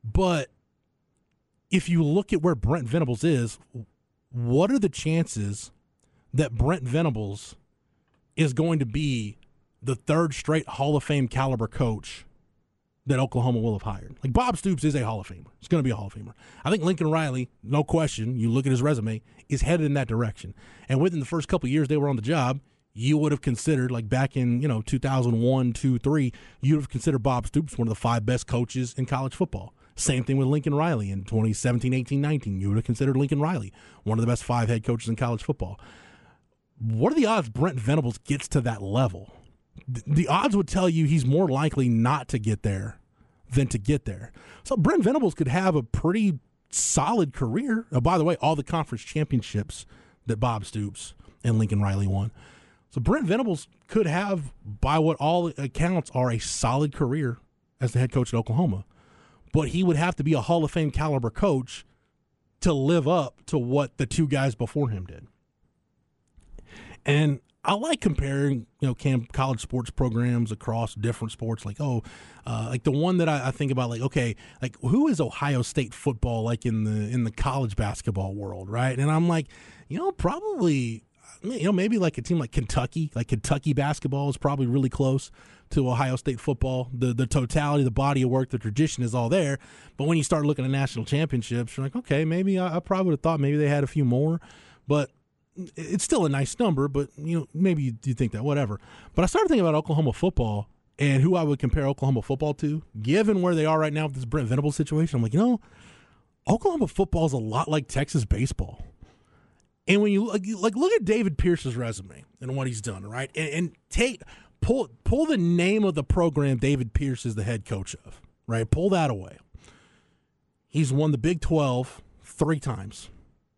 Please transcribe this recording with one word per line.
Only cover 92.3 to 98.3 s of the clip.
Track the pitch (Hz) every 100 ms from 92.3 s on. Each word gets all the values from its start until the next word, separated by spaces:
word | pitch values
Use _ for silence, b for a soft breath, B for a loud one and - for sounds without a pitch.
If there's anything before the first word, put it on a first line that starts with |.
| 170 190 185
I, | 180 165
I |
probably | - 190 185
would |
have | 147
thought | 160 160
maybe | 139 147
they | 147
had | 147
a | 139
few | 151
more. | 131 123 151 165 B B B B -
But | 147 139 _ _ _ _ - 180
it's | - 160 185
still | - 302
a | 160
nice | 139 139 -
number, | 233 135 143
but, | 139 143 -
you | 151 170
know, | 135
maybe | 156 190 160
you, | 135 113
you | 135
think | 120 123